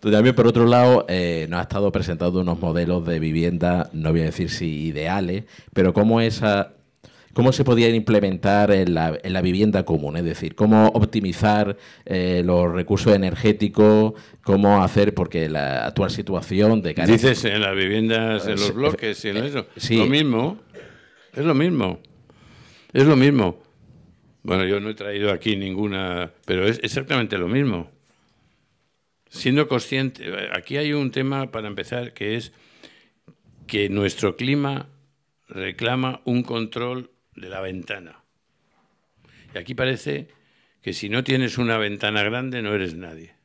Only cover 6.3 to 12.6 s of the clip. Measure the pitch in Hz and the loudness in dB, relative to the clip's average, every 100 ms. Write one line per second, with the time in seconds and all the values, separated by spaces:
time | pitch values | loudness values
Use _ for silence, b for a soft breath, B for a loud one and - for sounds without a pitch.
6.3 | 113 110 101 98 _ _ _ - b b | 0 0 0 -2 _ _ _ -20 b b
7.3 | - 123 131 131 117 117 117 107 107 98 | 2 2 4 2 4 4 2 4 2 2
8.3 | 92 101 101 104 98 90 82 80 78 92 | 0 2 4 4 4 4 2 0 -4 -4
9.3 | 92 90 92 107 98 87 82 73 78 87 | -2 0 2 2 2 0 -2 -2 -6 -6
10.3 | 78 82 - 107 110 110 - 98 113 98 | -6 -8 0 4 8 6 4 0 0 -2
11.3 | 85 110 104 101 101 B B - 92 90 | 0 2 2 0 -4 B B -6 -2 0
12.3 | 90 90 87 | 0 2 2